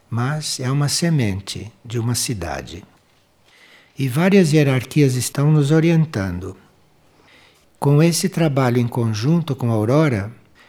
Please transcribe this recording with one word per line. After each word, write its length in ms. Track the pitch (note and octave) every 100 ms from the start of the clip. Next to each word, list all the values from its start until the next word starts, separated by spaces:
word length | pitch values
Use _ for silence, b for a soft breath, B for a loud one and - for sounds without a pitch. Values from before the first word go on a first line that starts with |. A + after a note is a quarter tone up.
| b
mas 480 | A2+ B2+ D#3 D3+ -
é 100 | B2
uma 180 | C#3 C#3+
semente 840 | - E3+ D#3+ A2 G2 G2 G2+ G#2 -
de 140 | A#2 A#2
uma 160 | A2+
cidade. 720 | A#2 - A2 E2+ C#2 B1+ F2+ - _ _ _ _ _ _ b b b b b
E 100 | C3+
várias 460 | B2 F#3 G3 E3+
hierarquias 640 | D#3 C#3+ C3 A2+ D3+ C#3+ B2+
estão 360 | A2+ - C#3+
nos 200 | D#3 C#3
orientando. 840 | D#3+ D#3+ E3 D#3 A#2 F#2+ F2+ F#2 - _ _ _ _ _ b b b b b b -
Com 240 | C#3 D3
esse 260 | E3 E3 F#3+
trabalho 480 | - E3 C3+ B2+ B2
em 100 | A#2+
conjunto 680 | A#2+ A#2 G#2+ A#2+ E3+ D#3 C3
com 160 | A#2+
a 20 |
Aurora, 580 | A2+ G#2+ C#3 D#3 A2+ G#2 A#2 _ b